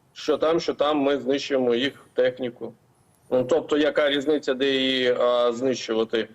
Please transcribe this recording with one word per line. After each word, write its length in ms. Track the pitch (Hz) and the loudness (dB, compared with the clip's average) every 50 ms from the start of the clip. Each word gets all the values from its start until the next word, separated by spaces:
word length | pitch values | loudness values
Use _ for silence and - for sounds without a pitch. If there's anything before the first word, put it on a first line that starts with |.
| _ _ - | _ _ -20
що 240 | - - 156 143 | -8 -4 -2 0
там, 220 | - 156 156 170 160 | 0 2 0 0 0
що 140 | - 151 135 | -2 -2 -2
там 240 | - 143 147 156 | 0 0 0 2
ми 200 | 147 135 143 143 | 2 2 2 0
знищуємо 580 | 131 120 127 139 139 - - 139 131 127 120 117 | 0 0 -2 -2 -2 -2 -2 0 0 2 2 2
їх 180 | 120 135 135 - - - - - | 0 0 -2 -6 -8 -18 -6 -2
техніку. 600 | 127 127 127 127 - 131 117 - - - 110 - _ _ _ _ _ _ _ _ _ _ - | 0 0 0 0 -4 -8 -10 -10 -10 -14 -14 -16 _ _ _ _ _ _ _ _ _ _ -2
Ну, 140 | 127 127 127 | 0 0 2
тобто, 340 | - 170 151 - - 151 | 2 2 0 0 0 0
яка 320 | 147 151 143 143 156 151 143 | 2 2 2 2 2 2 2
різниця, 440 | 139 143 135 156 151 143 - 143 131 | 0 0 0 0 0 0 0 -2 -2
де 120 | 123 139 | 0 0
її, 500 | 139 135 131 131 131 131 127 127 123 123 120 | 0 0 0 0 0 0 0 0 0 2 2
а, 320 | 120 123 123 120 120 120 | 2 2 2 2 2 0
знищувати? 760 | 117 117 131 135 120 113 - 113 110 110 113 - 120 110 107 - | 0 0 -2 -2 -2 -2 -4 -2 0 0 0 0 -2 -2 -2 -4